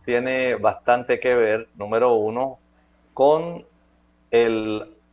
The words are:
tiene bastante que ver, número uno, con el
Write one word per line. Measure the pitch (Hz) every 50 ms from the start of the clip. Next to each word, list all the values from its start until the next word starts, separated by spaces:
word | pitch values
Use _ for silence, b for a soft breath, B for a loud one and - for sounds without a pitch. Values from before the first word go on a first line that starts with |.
| _
tiene | 127 120 120 127 131 131 131 131 127 117
bastante | 104 104 107 101 - - 127 120 123 123 - 123 117
que | - 127 123
ver, | 120 113 107 107 110 117 - _
número | 113 104 104 110 117 123 123 117
uno, | 110 104 107 113 120 131 135 127 - _ _ _ _ _ _ _ _ _ _ _
con | - 131 147 156 160 170 170 170 - - _ _ _ _ _ _ _ _ _ _ _ _ _
el | 117 117 117 113 113 110 107 110 107 107 - - - _ _ _